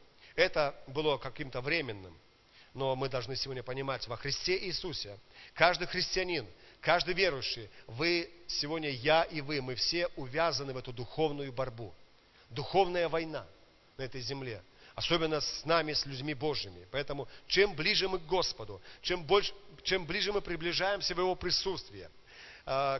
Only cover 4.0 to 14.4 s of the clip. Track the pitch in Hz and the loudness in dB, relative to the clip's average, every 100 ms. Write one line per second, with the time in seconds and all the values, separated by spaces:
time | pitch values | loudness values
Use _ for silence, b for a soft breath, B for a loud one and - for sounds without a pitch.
4 | - 117 143 139 170 185 196 151 180 139 | -4 -6 -4 -2 0 -2 -2 -6 -6 -6
5 | 101 101 - B B - 165 170 175 185 | -8 -12 -18 B B 6 6 6 0 -2
6 | - 190 180 165 104 - B B - 170 | -2 0 0 0 -2 -10 B B 4 4
7 | 156 175 190 139 117 - 110 B - 113 | 4 2 2 2 -2 -6 -10 B -12 -2
8 | 165 175 170 - - - 147 160 156 127 | 2 2 -2 -10 -8 -6 -4 -2 -2 0
9 | 131 160 165 156 139 151 127 123 - 170 | 4 6 4 0 -2 -2 -2 -2 0 0
10 | 175 - 131 139 165 131 139 127 127 123 | -2 -2 -4 0 2 0 -4 -6 -8 -8
11 | 120 - 156 143 139 127 131 117 107 - | -6 2 2 2 -4 -4 -4 -6 -10 -12
12 | - - b b b 117 139 175 185 175 | -20 -20 b b b -8 2 4 4 4
13 | 165 160 165 147 101 - - - - - | 2 0 -2 -6 -10 -16 -20 -20 -18 -10
14 | 135 135 117 139 | -8 -6 -6 -6